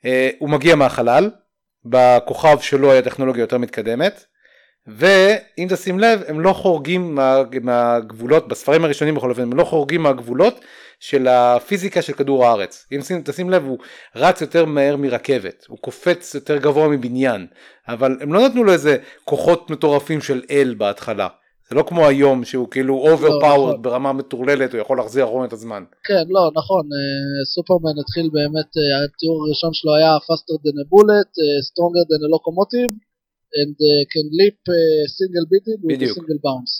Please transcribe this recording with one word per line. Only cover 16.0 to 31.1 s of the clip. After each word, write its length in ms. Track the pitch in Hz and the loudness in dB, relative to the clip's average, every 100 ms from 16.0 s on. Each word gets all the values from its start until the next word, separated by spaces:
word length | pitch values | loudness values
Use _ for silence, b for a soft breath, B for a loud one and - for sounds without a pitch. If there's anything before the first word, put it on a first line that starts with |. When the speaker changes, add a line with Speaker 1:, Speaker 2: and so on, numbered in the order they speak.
| 180 175 - | -2 -2 -6
Speaker 1:
יותר 220 | 143 - 147 | -12 -4 0
גבוה 300 | 147 143 156 | 0 2 2
מבניין, 600 | 143 120 127 131 104 87 b b b - | 0 -4 -2 -2 -2 -8 b b b -14
אבל 300 | 117 135 131 | -2 -2 -2
הם 120 | 143 | -2
לא 120 | 180 262 | 2 2
נתנו 160 | 240 | 2
לו 80 | 214 | 2
איזה 240 | 175 147 135 B B | 4 2 0 B B
כוחות 440 | - 143 160 170 - | -6 -2 0 0 -2
מטורפים 520 | 151 156 143 139 156 | -4 0 0 -2 -6
של 200 | - 127 - | -4 -6 -2
אל 220 | 143 135 107 | 0 0 0
בהתחלה. 500 | 101 101 - 104 95 _ _ _ _ | -4 -4 -8 -6 -6 _ _ _ _
זה 60 | |
לא 80 | 143 160 | -4 -2
כמו 200 | 170 151 | 2 4
היום, 380 | 139 139 127 | 4 2 2
שהוא 220 | 120 131 120 | -4 -6 -6
כאילו 220 | 135 131 135 | -4 -2 2
Speaker 2:
לא, 100 | 151 | 4
Speaker 1:
overpowered 300 | 156 151 147 147 143 131 | 4 2 4 4 4 2
Speaker 2:
נכון. 60 | 139 | -2
Speaker 1:
ברמה 320 | 120 123 139 | -4 -2 -2
מטורללת, 580 | 135 131 120 127 139 131 | -6 -8 -6 -2 0 -2
הוא 80 | 123 | -4
יכול 160 | 104 131 | -4 -4
להחזיר 260 | 107 127 | -2 -2
אחרון 200 | 120 127 123 | -2 -2 -6
את 60 | |
הזמן. 300 | 110 113 101 90 _ - | -10 -12 -14 -14 _ -2
Speaker 2:
כן, 160 | 196 165 | -2 2
לא, 80 | 190 165 156 | 2 2 -2
נכון, 240 | - 190 147 | -2 -2 -2
אה, 40 | 143 139 139 139 139 135 | -6 -6 -6 -6 -6 -6
סופרמן 420 | - - 180 160 151 | -8 0 0 0 -6
התחיל 260 | - 175 160 | -6 -4 -2
באמת, 360 | 151 147 156 151 160 | -2 -4 -6 -6 -4
אה, 20 | 143 139 | -2 -2
התיאור 320 | 143 - 165 160 | -4 -4 -4 -2
הראשון 280 | 151 147 165 160 | -4 -4 -4 -4
שלו 140 | 156 151 | 0 2
היה 120 | 160 156 - | 4 2 -2
faster 280 | 165 - 156 | -6 -4 -4
than 140 | 147 143 | -4 -6
a 20 | 143 | 4
bullet, 380 | 190 208 | 4 6